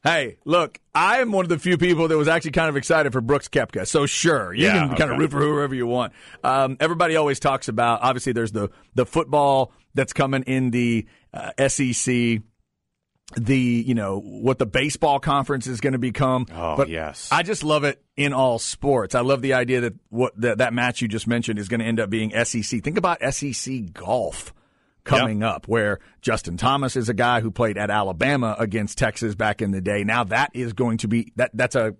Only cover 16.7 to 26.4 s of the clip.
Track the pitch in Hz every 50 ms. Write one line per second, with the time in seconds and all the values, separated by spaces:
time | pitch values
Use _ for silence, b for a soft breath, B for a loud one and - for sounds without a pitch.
16.7 | 78 135 139 80 82 82 80 76 73 - - - - 160 170 175 214 - 147 151
17.7 | 151 151 147 143 135 _ _ _ _ - 139 143 139 127 135 127 117 117 - -
18.7 | - - - 143 139 123 104 95 - 123 120 127 139 131 117 135 131 127 123 120
19.7 | 127 123 120 117 - - _ _ - 117 127 120 _ 101 113 120 107 107 127 120
20.7 | 117 123 120 123 120 - 120 110 104 110 - 113 120 120 117 - 110 104 101 92
21.7 | 117 113 113 113 113 113 110 98 104 113 110 107 101 110 120 - - 117 104 -
22.7 | - 113 - 147 160 202 175 185 170 - - 135 139 - 143 143 120 - - 139
23.7 | 131 127 104 85 - - - 92 117 127 104 80 - - - - - _ _ _
24.7 | _ _ _ _ _ _ _ - 240 - - 117 110 104 107 113 90 71 - -
25.7 | 113 113 107 104 101 b b b b b - 123 113 -